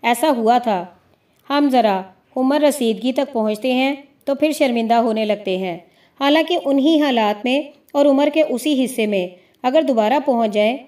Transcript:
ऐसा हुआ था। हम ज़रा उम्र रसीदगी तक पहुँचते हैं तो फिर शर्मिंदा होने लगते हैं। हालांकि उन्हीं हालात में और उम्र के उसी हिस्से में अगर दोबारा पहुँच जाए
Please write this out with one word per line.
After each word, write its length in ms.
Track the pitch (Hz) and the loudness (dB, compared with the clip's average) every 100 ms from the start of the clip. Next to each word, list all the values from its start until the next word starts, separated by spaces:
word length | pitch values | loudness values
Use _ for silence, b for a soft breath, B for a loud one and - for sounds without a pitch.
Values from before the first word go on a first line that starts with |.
ऐसा 240 | 233 240 320 | 0 0 0
हुआ 280 | 254 220 247 | 2 2 2
था। 180 | 240 196 180 - _ _ _ _ _ | 2 -2 -4 -16 _ _ _ _ _
हम 200 | 285 294 | 0 2
ज़रा 240 | 254 220 190 190 180 _ - | 4 2 0 -4 _ _ -4
उम्र 240 | 262 294 | 0 2
रसीदगी 520 | 294 285 233 202 240 | 2 2 -2 -2 -2
तक 200 | 262 277 | -2 -4
पहुँचते 380 | 254 214 214 254 | -2 -4 -2 -2
हैं 300 | 254 269 277 285 _ - | 0 0 -4 -10 _ -6
तो 60 | 277 | -2
फिर 180 | 302 | -2
शर्मिंदा 440 | 294 277 233 226 233 | 0 0 0 0 2
होने 280 | 226 220 214 | 2 -2 -2
लगते 320 | 208 196 185 | -4 -4 -4
हैं। 180 | 190 170 - b b b | -4 -8 -12 b b b
हालांकि 360 | 277 302 320 349 | 0 2 2 -2
उन्हीं 440 | 269 277 269 320 | 0 2 2 2
हालात 400 | 294 247 214 214 233 | 2 0 0 -2 -2
में 280 | 269 285 - _ 285 | -4 -4 -16 _ 0
और 120 | 285 | 2
उम्र 220 | 269 294 | 4 2
के 120 | 302 | 2
उसी 300 | 311 240 302 | 0 0 -2
हिस्से 320 | 277 247 262 214 | 0 -2 -2 -2
में 280 | 202 180 180 b b | -2 -4 -10 b b
अगर 200 | 254 285 | -2 0
दोबारा 360 | 285 240 214 277 | 0 2 2 0
पहुँच 320 | 285 240 226 | 0 0 0
जाए 220 | 208 208 262 | 0 0 -2